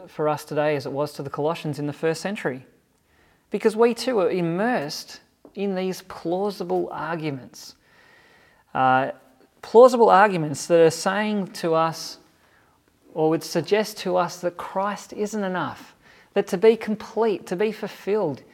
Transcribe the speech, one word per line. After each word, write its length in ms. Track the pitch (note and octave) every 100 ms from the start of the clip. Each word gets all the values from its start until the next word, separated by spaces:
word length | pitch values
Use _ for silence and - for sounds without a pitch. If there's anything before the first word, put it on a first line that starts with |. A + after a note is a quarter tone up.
| F3+
for 220 | - D3+
us 160 | D3
today 320 | - D3+ D3+ C#3+
as 100 | C3
it 60 |
was 200 | C3+ D3
to 80 | -
the 80 | C#3
Colossians 480 | - D3 E3 D#3 C#3+
in 80 | D3
the 60 |
first 280 | C#3+ D#3+ D#3+
century, 460 | F#3+ G#3 D#3 C3 - _ _ _ _ _ _ _ _
because 240 | G3+ A3
we 200 | A3 A#3+
too 260 | A#3 - A3+
are 100 | E3+
immersed 920 | F3+ E3+ E3+ A3+ A#3 C#3+ - - - _ _ -
in 200 | - G3+
these 280 | F#3 F#3 F3+
plausible 880 | - - E3 F3+ G3+ G3 F3 F3+ F3
arguments. 800 | D3+ D3+ E3 D#3 C3+ G2+ - - - _ _ _ _ _ _ _ _ _
Uh, 360 | - C3 C3 C3+ - _ _ _ _
plausible 480 | - A3 B3 A#3+ G#3
arguments 560 | F#3 G#3+ F3+ D3+ C#3+ -
that 140 | E3+
are 100 | D#3+
saying 580 | D#3+ F#3+ G3 G#3+ G#3 F3+
to 260 | - E3+
us, 440 | D#3+ D#3+ D3+ - - _ _ _ _ _ _ _ _ _
or 160 | E3 D#3
would 140 | D#3+
suggest 520 | - F3 C#3 G#3 G#3+ -
to 180 | F#3+ F3+
us, 240 | E3+ -
that 160 | F3 F3
Christ 560 | - F#3+ G3+ G3 -
isn't 320 | - G#3 A3
enough, 500 | G3 F#3 C3+ A2+ - _ _ - _
that 120 | G3+ G3
to 100 | F#3
be 180 | A3 A3+
complete, 680 | - G#3 - G#3+ A3+ F#3+ -
to 100 | F3+
be 140 | A3
fulfilled, 680 | G3+ G#3 - - G#3+ F3 C3 -